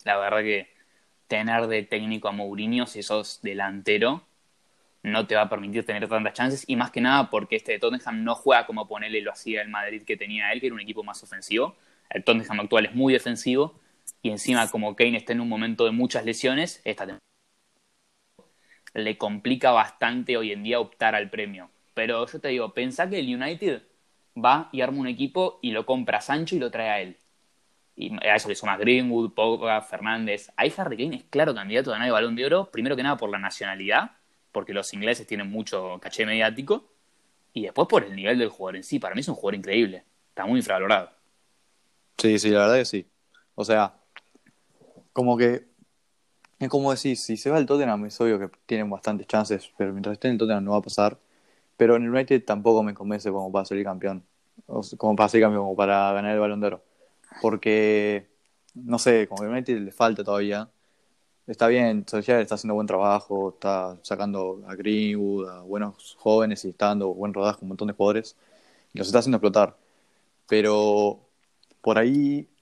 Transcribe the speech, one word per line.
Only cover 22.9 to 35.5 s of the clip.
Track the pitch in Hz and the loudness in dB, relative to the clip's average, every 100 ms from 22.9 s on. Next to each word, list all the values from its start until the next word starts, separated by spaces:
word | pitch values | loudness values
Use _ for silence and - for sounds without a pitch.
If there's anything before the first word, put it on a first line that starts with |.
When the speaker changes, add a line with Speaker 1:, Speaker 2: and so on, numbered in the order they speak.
| 131 185 | -2 -2
Speaker 1:
que | 196 | -2
el | 131 | -4
United | 123 139 170 196 123 - _ _ _ _ - | -4 -6 -4 -4 -4 -8 _ _ _ _ 0
va | 127 143 156 | 4 4 0
y | 135 | -2
arma | 127 139 | -2 -2
un | 127 | -4
equipo | 120 139 185 185 - | -4 -4 -2 -2 -2
y | 123 | -4
lo | 110 117 | -2 -2
compra | 127 120 107 | -2 0 -2
Sancho | - 147 160 175 | -2 -4 -2 -4
y | |
lo | 123 | -4
trae | 113 113 | -4 -4
a | 104 | -4
él. | 92 90 _ _ _ _ _ _ _ | -6 -14 _ _ _ _ _ _ _
Y | - - 107 107 | -12 -10 -2 2
a | 104 | 2
eso | 107 | 0
le | |
suma | 98 104 98 | -6 -4 0
Greenwood, | 113 127 127 117 113 | 4 4 2 0 0
Pogba, | - 110 113 113 107 | 0 0 0 0 -2
Fernández. | - 95 104 113 110 104 - - | -4 -6 -4 -4 -4 -6 -6 -2
Ahí | 139 - | -2 -2
Harry | 170 110 | -6 -6
Kane | 147 127 | -6 -8
es | |
claro | - 139 156 | -4 0 2
candidato | 117 98 113 135 | 0 -2 -2 0
a | |
ganar | 110 123 | -2 0
el | |
Balón | 110 117 | 2 2
de | 117 135 | -2 0
Oro, | 175 190 | 0 0
primero | 113 123 135 | -4 -4 -2
que | |
nada | 135 139 | -2 -2
por | 107 | -4
la | 101 | -4
nacionalidad, | 98 - 98 95 98 117 214 _ _ _ _ | -6 -6 -8 -6 0 2 0 _ _ _ _
porque | 104 98 | -8 -6
los | 101 95 | -6 -6
ingleses | 101 107 120 110 | -4 -2 -2 -4
tienen | 104 98 | -8 -8